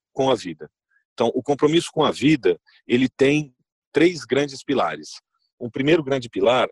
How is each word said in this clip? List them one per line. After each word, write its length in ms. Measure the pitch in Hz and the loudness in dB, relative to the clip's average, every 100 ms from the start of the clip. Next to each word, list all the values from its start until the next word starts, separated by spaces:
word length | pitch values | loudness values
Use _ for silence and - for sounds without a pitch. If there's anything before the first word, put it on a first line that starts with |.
| _ | _
com 180 | - 135 | -4 0
a 60 | 120 | 0
Vida. 340 | 87 80 - _ _ _ _ | -4 -14 -16 _ _ _ _
Então, 200 | - 117 | -4 -2
o 80 | 131 | -2
compromisso 480 | 120 139 147 165 - | -2 0 2 2 0
com 120 | - | -2
a 80 | 131 | -2
vida, 440 | - 139 156 95 82 _ _ - | 0 0 2 2 -2 _ _ -2
ele 220 | 123 131 | 0 0
tem 440 | - 135 151 147 _ _ _ _ | 2 2 2 -2 _ _ _ _
três 320 | - 170 165 | 2 2 0
grandes 400 | - 127 143 135 | -4 -2 -2 -6
pilares. 480 | - 127 98 76 76 - _ _ _ - | -4 -2 -2 -6 -14 -20 _ _ _ -14
O 140 | 123 | -12
primeiro 320 | - 139 170 | -4 2 2
grande 260 | 131 135 120 | 2 -4 -4
pilar 400 | - 104 127 104 | -2 2 2 0